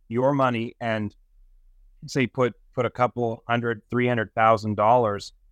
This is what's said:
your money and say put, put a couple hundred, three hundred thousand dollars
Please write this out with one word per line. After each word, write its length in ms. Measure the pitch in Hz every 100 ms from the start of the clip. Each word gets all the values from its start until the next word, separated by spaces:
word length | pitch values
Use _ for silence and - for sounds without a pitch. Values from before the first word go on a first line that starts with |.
| -
your 240 | 117 131
money 420 | 143 131 117 117 -
and 340 | 117 110 104 _ _ _ - _ _ _ - _ 151
say 200 | 143 123
put, 280 | - 123 - _
put 120 | - 117
a 40 |
couple 540 | - 123 120 117 113 -
hundred, 360 | 120 117 110 -
three 180 | 123 123
hundred 260 | 120 104
thousand 420 | - 110 113 107 104
dollars 580 | 107 123 110 101 - - _